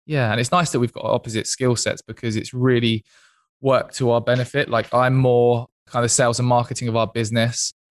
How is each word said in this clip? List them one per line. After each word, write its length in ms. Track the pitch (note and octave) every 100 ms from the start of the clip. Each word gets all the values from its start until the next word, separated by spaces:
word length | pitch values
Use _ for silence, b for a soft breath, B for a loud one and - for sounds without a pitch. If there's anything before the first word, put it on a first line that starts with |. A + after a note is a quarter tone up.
| -
yeah, 240 | D3 A#2
and 80 | A#2
it's 120 | B2
nice 180 | F3+ D#3+
that 80 | A#2+
we've 140 | A#2+
got 120 | -
opposite 440 | - A#2+ A#2 G#2+ -
skill 260 | - B2+
sets, 260 | A#2 G#2+ F#2+
because 340 | - A2+ A#2+ G#2+
it's 180 | -
really 500 | B2+ B2+ A#2+ A#2 A2 - b b b b _
worked 360 | C3+ B2+ B2+ -
to 140 | B2
our 80 | A#2
benefit. 480 | A#2 B2 B2 C#3+ -
Like, 240 | A2+ G#2+
I'm 220 | B2 B2+ C3
more 500 | B2+ A#2+ A#2+ A#2+ A#2+ _ _
kind 180 | B2
of 60 | A#2+
sales 280 | - B2 A#2
and 80 | B2
marketing 400 | A#2+ A#2 G#2+ A#2+
of 80 | A2+
our 100 | G#2+
business, 640 | A#2 G#2+ A#2 A#2 - - - _